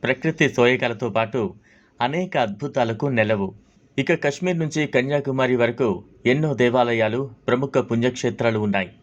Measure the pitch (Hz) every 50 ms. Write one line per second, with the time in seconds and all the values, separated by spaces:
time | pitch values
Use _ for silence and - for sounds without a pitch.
0 | - 120 127 - - 160 160 - 156 135 120 - 120 120 127 123 131 120 117 101
1 | 127 117 101 113 113 107 - 127 110 95 - - _ _ _ _ _ _ _ _
2 | 120 127 143 170 185 180 - 151 123 107 101 - 139 143 - 135 123 113 113 113
3 | 147 143 131 117 107 107 110 101 98 95 - - _ _ _ _ _ _ _ -
4 | 135 - 170 160 - 143 139 - 175 185 180 165 160 151 - 156 151 139 - 131
5 | 123 135 147 147 139 139 131 131 131 127 127 120 117 117 117 - 135 113 98 92
6 | - - - _ _ 117 127 147 156 151 139 113 123 120 117 127 123 120 117 113
7 | 110 107 110 127 139 135 - - _ - 120 127 139 135 - 135 120 123 117 117
8 | 117 127 123 - - 123 113 - 117 117 113 107 107 104 98 98 95 90 - -